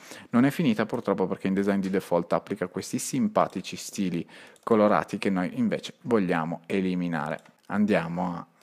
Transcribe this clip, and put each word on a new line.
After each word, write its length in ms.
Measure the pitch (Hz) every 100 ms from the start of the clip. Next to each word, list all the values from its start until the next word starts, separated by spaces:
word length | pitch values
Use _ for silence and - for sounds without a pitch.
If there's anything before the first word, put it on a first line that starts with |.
| - - -
non 140 | 120
è 60 | 135
finita 340 | - 147 110
purtroppo 440 | 107 120 101 95 92
perché 180 | 95 95
InDesign 320 | 98 101 98
di 120 | 92
default 420 | 95 - 87 87
applica 340 | 82 - 104 -
questi 320 | 95 - 127
simpatici 800 | - 139 107 98 78 95 - 90
stili 520 | - - 92 85 - - - -
colorati 520 | - 110 104 87 - 101
che 120 | 104
noi 260 | 92 90 123
invece 380 | 110 78 - -
vogliamo 600 | 123 113 90 85 82 82 -
eliminare. 720 | 101 92 90 87 80 73 80 - _ -
Andiamo 680 | 101 104 92 82 87 90
a 120 | 85 - _